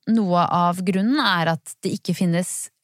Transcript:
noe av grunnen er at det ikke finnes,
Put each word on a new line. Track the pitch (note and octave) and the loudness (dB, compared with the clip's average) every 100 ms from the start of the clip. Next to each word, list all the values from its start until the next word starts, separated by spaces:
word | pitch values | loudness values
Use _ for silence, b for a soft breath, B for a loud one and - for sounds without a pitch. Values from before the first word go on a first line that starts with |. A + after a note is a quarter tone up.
| - | -2
noe | A3+ G3 F3 E3+ | 0 2 2 2
av | F3 F3 F3 | 2 0 0
grunnen | F#3 F#3+ G#3 D4 | -2 0 0 0
er | A#3 F3+ E3 | 2 2 0
at | E3 - - | -2 -6 -10
det | F#3+ | -6
ikke | A3 - F3 | -6 -4 -2
finnes, | F#3 E3+ F#3 - - _ | 0 0 -2 -8 -12 _